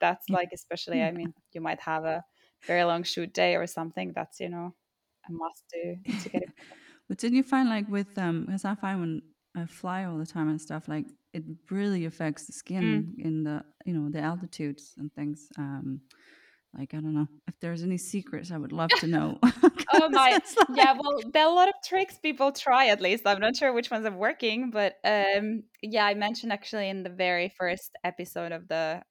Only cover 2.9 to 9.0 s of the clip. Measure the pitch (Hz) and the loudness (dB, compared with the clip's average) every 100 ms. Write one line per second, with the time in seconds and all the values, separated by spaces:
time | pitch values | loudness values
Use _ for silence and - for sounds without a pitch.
2.9 | 170 175 - 175 - 180 170 175 - 165 | 0 -2 -6 -4 0 2 2 -2 -6 -8
3.9 | 185 185 170 165 - 180 175 175 - _ | -8 -8 -8 -10 -8 -10 -8 -10 -14 _
4.9 | _ _ _ - 165 165 - _ 170 175 | _ _ _ -14 -10 -10 -12 _ -10 -8
5.9 | 180 202 190 175 - - - - - - | -8 -8 -8 -4 -6 -6 -14 -20 -20 -20
6.9 | _ - 190 233 254 269 262 247 214 208 | _ -12 -4 2 2 4 4 4 2 -2
7.9 | 202 202 202 180 165 - 190 196 202 196 | -2 -2 -2 0 0 -2 -4 -4 -4 -4
8.9 | 190 | -2